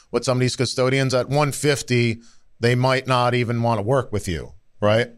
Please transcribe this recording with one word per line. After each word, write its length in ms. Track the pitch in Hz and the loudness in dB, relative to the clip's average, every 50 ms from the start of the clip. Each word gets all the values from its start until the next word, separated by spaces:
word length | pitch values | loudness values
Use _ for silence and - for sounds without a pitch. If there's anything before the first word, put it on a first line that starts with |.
| - _ | -10 _
with 120 | - 120 120 | -6 -4 -2
some 120 | 135 127 127 | 0 0 0
of 20 | |
these 160 | 127 123 - | 0 0 0
custodians. 580 | - 123 113 - 131 127 131 135 135 135 131 131 | -2 -4 -2 0 0 0 2 2 2 0 2 0
At 140 | 123 120 - | 0 0 0
one 240 | 135 147 147 143 | 0 0 0 0
fifty, 680 | - - - 147 139 - - - 123 120 120 117 110 - - - - - - - - - | -2 -2 0 0 0 0 -2 0 0 2 2 0 -2 -4 -8 -20 -20 -20 -20 -20 -6 -2
they 140 | 117 120 123 | 0 2 2
might 320 | 123 127 131 131 131 - | 2 2 2 0 0 0
not 280 | 131 131 123 123 123 123 | 0 0 2 2 2 2
even 280 | 123 120 110 120 117 | 0 0 0 -2 -2
wanna 200 | 117 117 113 104 | 0 0 0 -2
work 300 | 98 110 139 131 113 - | 0 0 0 0 0 -2
with 160 | 107 95 - 95 | -4 -6 -4 -4
you, 240 | 82 71 62 - - - _ _ - - | -6 -6 -8 -12 -16 -20 _ _ -8 -2
right? 300 | 104 104 107 113 123 - - | 2 2 2 2 0 -2 -6